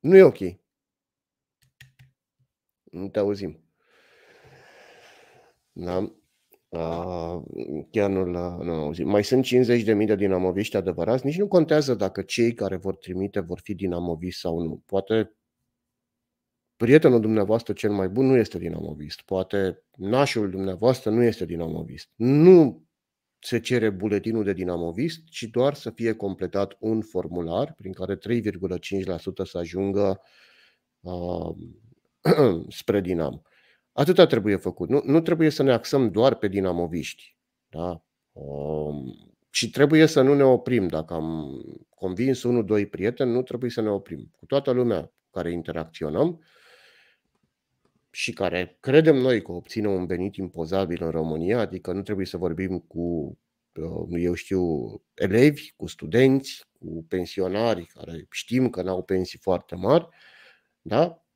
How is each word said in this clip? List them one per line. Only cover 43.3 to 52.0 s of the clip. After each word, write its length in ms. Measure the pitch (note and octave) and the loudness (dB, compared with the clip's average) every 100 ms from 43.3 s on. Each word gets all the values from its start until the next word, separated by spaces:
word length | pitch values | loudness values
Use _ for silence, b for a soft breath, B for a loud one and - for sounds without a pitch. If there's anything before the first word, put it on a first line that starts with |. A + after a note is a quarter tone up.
nu 100 | A#2+ | -2
trebuie 280 | B2+ A#2+ B2 | -4 -6 -6
să 100 | A#2+ | -4
ne 80 | G#2+ | -2
oprim. 420 | G2+ - D2+ - _ | -2 -6 -14 -16 _
Cu 100 | - | -4
toată 240 | C#3 C#3 | -2 0
lumea 420 | B2 B2 F#2+ D#2 _ _ | 0 2 0 -4 _ _
care 200 | G2 E2+ | -8 -6
interacționăm 920 | F2 E2 E2 D#2+ - D#2 D#2+ D#3+ E3 b b b b b b b b _ _ _ _ _ _ _ _ _ | -6 -6 -8 -10 -8 -4 0 0 -2 b b b b b b b b _ _ _ _ _ _ _ _ _
și 220 | - - | -8 -8
care 440 | - F#2 F2+ F2+ _ | -2 -2 -2 -4 _
credem 360 | - C#3+ D#3+ C#3+ | 2 4 6 4
noi 260 | B2+ A#2 | 4 0
că 100 | - | -2
obține 360 | F2 - A2 G#2 | -14 -10 -4 -2
un 180 | F#2+ F2+ | -2 -2
venit 300 | F2+ F#2+ G2 | -4 -4 -6
impozabil 680 | F#2 E2 D#2+ F#2+ F#2+ E2+ | -10 -8 -4 -2 -2 -4
în 80 | E2 | -4
România, 480 | D#2+ D#2+ D#2 E2+ A#2+ | -4 -4 -4 -2 0
adică 320 | G2 F2+ - | -2 -6 -8
nu 100 | F2+ | -8